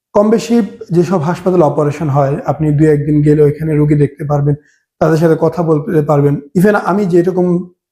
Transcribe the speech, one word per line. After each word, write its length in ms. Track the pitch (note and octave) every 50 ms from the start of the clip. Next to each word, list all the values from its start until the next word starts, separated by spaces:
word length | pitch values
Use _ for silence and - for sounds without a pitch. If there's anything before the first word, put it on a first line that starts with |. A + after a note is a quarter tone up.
| _ _
কম 180 | - G#3 G#3 G#3+
বেশি 320 | A3+ G#3+ - - A#3 A#3 G3+ - - - - -
যেসব 280 | E3 E3+ F3 - F#3+ F3+
হাসপাতালে 460 | C#3 E3+ E3+ - - F#3 F3+ F3+ D#3+
অপারেশন 440 | C#3+ C#3 D#3 D3+ D3 C#3+ - E3 D3
হয়, 280 | C3+ D3 C#3 C3+ C#3+ - -
আপনি 260 | D#3 C#3 - D#3 D3+
দুই 160 | D3 D3 D#3 D#3
একদিন 340 | D3+ D3 C#3 D#3 D3+ D3
গেলে 200 | D3 D3+ D3 D3+
ওইখানে 320 | D3+ C#3+ D3 - D#3+ D#3+ D#3
রোগী 200 | D3 D3 D3+ D#3
দেখতে 300 | D3 C#3+ C#3 - - D3+
পারবেন, 300 | C#3+ D3 C#3+ C#3+ D3 C#3+ C#3+ _ _ _ _ _ _ _ -
তাদের 200 | E3 D#3 D#3+ D3+
সাথে 180 | E3+ E3 D#3+ D#3+
কথা 220 | E3 D#3+ - -
বলতে 400 | E3+ D#3+ D#3+ D3 D3+ A3+ F#3 D#3
পারবেন। 380 | D3 D3 D3+ C#3+ C#3+ C#3+ C#3+ - - - -
Even 180 | F#3 F3 G#3+ G#3
আমি 300 | G3+ - - F3 G#3 G#3
যেরকম 540 | F3 F3 F3 E3+ F#3+ F3 F#3 F3+ F3+ F3 F3+ F3+ - _ _ _ _